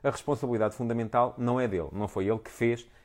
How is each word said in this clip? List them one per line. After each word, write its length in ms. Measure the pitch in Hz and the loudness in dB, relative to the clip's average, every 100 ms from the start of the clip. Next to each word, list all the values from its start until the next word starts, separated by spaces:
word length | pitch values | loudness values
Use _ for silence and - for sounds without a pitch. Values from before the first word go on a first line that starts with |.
a 80 | 139 | -4
responsabilidade 640 | - - 139 131 117 107 | -2 -2 -2 0 2 0
fundamental 600 | - 120 117 113 120 123 - | 0 -2 -2 0 2 2 2
não 220 | 120 127 | 0 2
é 80 | 123 | 2
dele. 220 | 95 76 | 0 -2
Não 160 | 87 104 | -4 -4
foi 200 | - 95 | -2 0
ele 120 | 110 | 0
que 100 | - | -4
fez 400 | - 117 120 - - | -2 0 0 -4 -20